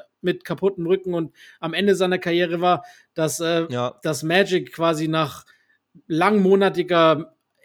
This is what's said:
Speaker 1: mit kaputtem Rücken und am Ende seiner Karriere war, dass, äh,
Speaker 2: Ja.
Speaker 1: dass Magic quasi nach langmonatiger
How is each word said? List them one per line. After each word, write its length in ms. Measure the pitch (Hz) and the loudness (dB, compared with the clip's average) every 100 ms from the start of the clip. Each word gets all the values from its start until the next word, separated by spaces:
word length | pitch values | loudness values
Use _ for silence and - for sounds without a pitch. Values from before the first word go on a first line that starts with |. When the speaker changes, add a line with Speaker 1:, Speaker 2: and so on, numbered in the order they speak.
| - _ | -20 _
Speaker 1:
mit 220 | 180 180 | -6 -6
kaputtem 440 | - 165 190 196 165 | -6 -4 -4 -2 -2
Rücken 260 | 185 185 | -2 -2
und 180 | 175 151 _ - - | -6 -6 _ -20 -10
am 160 | 160 160 | -8 -2
Ende 180 | 202 180 | 0 2
seiner 220 | 185 180 | 0 -2
Karriere 420 | 180 170 175 170 | -2 -2 -2 0
war, 240 | 180 175 - - _ | 2 0 -2 -20 _
dass, 260 | - 160 156 | -4 -4 -2
äh, 280 | 165 170 165 | -2 -2 -2
Speaker 2:
Ja. 280 | 123 123 - | -4 -6 -6
Speaker 1:
dass 220 | 165 147 | -6 -4
Magic 500 | 160 180 190 180 - | 0 2 2 0 -4
quasi 340 | - 165 156 160 | -2 -2 0 -2
nach 380 | 160 143 - - _ _ _ _ - - 156 | -2 -2 -6 -20 _ _ _ _ -20 -6 0
langmonatiger 1120 | 185 214 190 196 196 165 175 170 160 151 165 _ _ _ | 2 4 4 4 2 0 0 4 4 2 -2 _ _ _